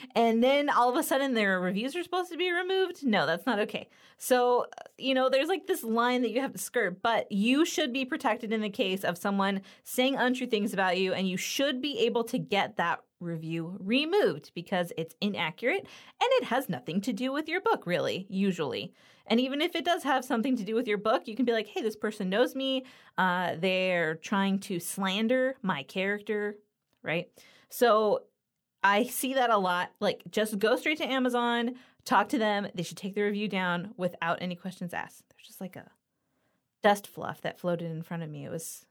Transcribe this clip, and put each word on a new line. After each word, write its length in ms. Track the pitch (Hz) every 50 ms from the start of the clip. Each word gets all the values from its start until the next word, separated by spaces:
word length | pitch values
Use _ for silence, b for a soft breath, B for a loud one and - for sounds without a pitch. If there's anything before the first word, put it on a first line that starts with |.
| B B -
And 280 | 214 233 233 226 226 240
then 280 | 262 277 285 294 294
all 180 | 226 208 240 247
of 80 | 247
a 60 | 330 -
sudden 320 | - 320 269 277 277 254
their 260 | 226 214 196 190 185
reviews 340 | 180 180 185 196 226 269 294
are 60 | 349 339
supposed 280 | - 349 370 359 359 349
to 60 | 294
be 120 | 359 359
removed? 540 | 349 349 370 359 381 381 381 359 359 - 285
No, 220 | 262 214 185 151
that's 200 | 143 165 175 -
not 120 | 269 233 202
okay. 280 | 214 208 - 190 - b b b b b b -
So, 480 | - - 254 247 247 247 247 240 - - - - - - _
you 180 | - - 262 269
know, 140 | 262 262 262
there's, 200 | 269 269 277 320
like, 180 | 392 302 294
this 180 | - 370 - -
line 380 | 226 220 233 233 240 247 247 254
that 80 | 226
you 100 | 202 247
have 120 | 269 269 -
to 60 | 185
skirt, 440 | - - - 247 220 185 180 - -
but 280 | 233 233 190 - -
you 360 | - 196 202 233 262 285 330
should 260 | 339 - - 311 285 233
be 140 | 269 262
protected 460 | 262 330 302 - 269 269 254 247 214 226
in 100 | 220 214
the 80 | 208
case 340 | 208 - - 190 185 190 196
of 140 | - 175 175
someone 420 | - 202 196 196 190 196 202 190 190 B B B B
saying 320 | - - - 254 269 277
untrue 300 | 220 226 254 254 254 254
things 260 | 247 226 202 202 233 -
about 260 | 190 190 185 180 185
you, 140 | 190 185 180
and 160 | - 190 190
you 80 | 180
should 460 | 185 - - - - 277 285 302 254 269
be 160 | 294 285 -
able 260 | 208 233 202 240 233
to 140 | 233 - 262
get 380 | 156 - 202 196 170 - -
that 240 | - 175 170 165 - - _ _ -
review 560 | 175 170 170 160 160 160 165 165 165 170 185 202
removed 720 | 190 190 233 269 302 311 359 415 381 208 151 151 - - -
because 380 | 175 170 - 202 180 175 175 - -
it's 160 | 165 165 - _ -
inaccurate 580 | 208 196 - 170 156 160 - 226 247 339 392
and 80 | - B B B B B B -
it 240 | - 494 539 508 254
has 240 | - 226 254 277 262
nothing 320 | 170 131 - - 156 196 196
to 100 | 262 226
do 200 | 190 247 262 269
with 160 | 294 311 320
your 120 | 320 370
book, 260 | 392 453 427 - -
really, 400 | 175 175 151 139 127 107 165 190 -
usually. 640 | 185 190 196 196 175 175 156 131 107 101 104 - b b b b b b b
And 140 | - 214 233
even 200 | 254 269 269 285
if 140 | 311 349 -
it 100 | 330 262
does 180 | 349 349 359 -
have 200 | 269 285 262 254
something 320 | - 269 226 220 285 262
to 80 | 220 196
do 100 | 190 220
with 120 | 226 254
your 120 | 254 208 202
book, 280 | 208 220 233 254 262
you 80 | - 214
can 100 | 220 262
be 80 | 240 226
like, 140 | 220 214
"Hey, 160 | - - 381 302
this 140 | 214 220
person 320 | - - 214 214 - 202 185
knows 260 | 185 214 247 311 -
me. 300 | 262 269 269 262 262 254 B B B B B B -
Uh, 380 | 185 185 180 180 180 170 - 160
they're 580 | 170 190 185 185 185 185 180 175 170 156 160
trying 440 | 160 - - 220 196 196 196 196 196
to 180 | 196 - 196 170
slander 800 | - - - - 196 190 185 208 226 226 254 262 254 262 262 - -
my 200 | 185 170 143 139
character," 760 | - - 196 185 196 202 208 202 - 214 208 208 208 208 - _ _ _ _ _ _ _ _ -
right? 260 | 170 156 175 165 - B B B B B B B B
So 560 | - - 247 240 208 214 220 208 190 - - - _ _ _ _ _ _ _ _ _ _ -
I 220 | 196 202 208 -
see 300 | 247 - - - 254 269
that 160 | 262 247 233
a 80 | 226 202
lot. 320 | 190 180 175 175 180 - - -
Like, 220 | 208 190 - - - 170
just 280 | - 214 214 220 226 196
go 180 | 208 214 247
straight 220 | - - 311 311 302
to 120 | 330 247
Amazon, 640 | 262 269 254 254 240 240 240 240 233 233 240 233 254 B B B B B _
talk 240 | - 254 190 208 -
to 80 | - 269
them. 300 | 220 214 208 202 202 - -
They 100 | - 170
should 120 | - 170
take 180 | - - 202 196
the 80 | 208 208
review 260 | 202 208 202 214 208
down 460 | 196 190 185 180 175 175 170 208 226
without 420 | - 185 175 - - 170 165 170 -
any 140 | - 180 180
questions 400 | 175 - 190 180 - 185 170 -
asked. 300 | - - - - - - _
There's 160 | _ - -
just, 140 | - - -
like, 140 | 190 180 -
a 160 | 127 80 - - _ _ _ _ _ _ _ _ _ _ _ _ _ _ _ _ _ -
dust 240 | 208 208 202 202 -
fluff 320 | - - 160 - 151 -
that 180 | - 170 - -
floated 320 | - 180 175 165 170 165
in 120 | 165 160 165
front 200 | - 175 165 165
of 80 | 156
me. 140 | 151 143 139
It 60 | 135
was 360 | - 165 165 - - - - _